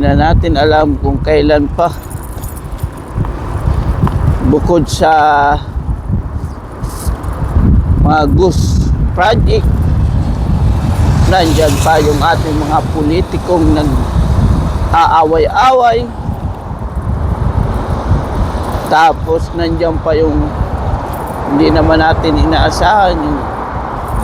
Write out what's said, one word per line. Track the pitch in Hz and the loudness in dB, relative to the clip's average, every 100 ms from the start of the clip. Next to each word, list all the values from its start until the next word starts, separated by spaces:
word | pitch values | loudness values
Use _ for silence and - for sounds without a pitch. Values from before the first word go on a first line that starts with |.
na | 143 139 | 2 2
natin | 143 170 175 147 | 4 2 2 2
alam | 151 151 156 139 | 2 2 2 0
kung | - 143 | -2 -2
kailan | 151 156 147 151 143 | 0 2 2 2 0
pa. | - 170 143 - - - - - - - - - - - - - - - - - - - - - - - - - | 0 -2 -4 -12 -12 -12 -12 -12 -12 -12 -10 -10 -10 -10 -4 -4 -4 -6 -6 -2 -2 -2 0 0 0 0 0 2
Bukod | 143 - 175 143 | 2 2 2 0
sa | - 165 160 151 147 139 143 - - - - - - - - - - - - - - - - - - - - - - - - | 0 2 4 4 4 2 0 -4 -8 -6 -6 -4 -4 -4 -8 -8 -12 -14 -12 -10 -8 -6 -6 -6 -6 -2 0 2 4 2 2
mga | - 156 147 | 4 4 2
Goose | - 185 - - - - - - | 2 2 2 2 2 2 2 0
Project, | - 185 190 - - - - - - - - - - - - - - - - - - - | 2 2 2 2 2 2 2 0 0 0 0 -2 -2 0 2 2 2 0 0 2 4 4
nandyan | 185 165 147 156 135 160 | 4 4 2 2 2 2
pa | 160 | 2
yung | 156 139 | 2 2
ating | 156 160 160 147 | 2 0 0 -2
mga | 147 156 - | 0 -2 -2
politikong | 160 147 160 - 165 - 175 156 151 | -2 0 0 -2 -4 -2 0 2 2
nag-aaway-away. | 151 135 - - - - - - - - - 170 165 160 160 165 151 - 254 262 240 226 240 220 - - - - - - - - - - - - - - - - - - - - - - - - - - - | 2 0 0 0 2 2 2 2 0 -2 0 2 2 2 2 2 0 2 2 4 2 2 -2 -8 -8 -6 -6 -8 -10 -10 -8 -6 -4 -4 -2 -2 -2 0 -2 -2 -4 -4 0 -2 -2 -4 -2 -4 -6 -6 0
Tapos | 156 160 147 - 165 - | 2 4 2 -2 -2 -2
nandyan | 170 170 165 170 156 | -4 -2 0 0 -2
pa | 165 156 | 0 0
yung | 160 147 151 - - - - - - - - - - | 2 0 -2 -2 -4 -4 -4 -4 -4 -8 -8 -8 -2
hindi | 143 156 | 0 2
naman | 160 156 160 | 2 2 2
natin | 160 156 165 | 2 0 0
inaasahan, | 151 156 156 156 - 175 208 190 170 | 2 2 2 0 0 2 2 2 0
yung | 147 143 117 - - - - - - - | -2 -4 -6 -8 -8 -8 -8 -8 -6 -4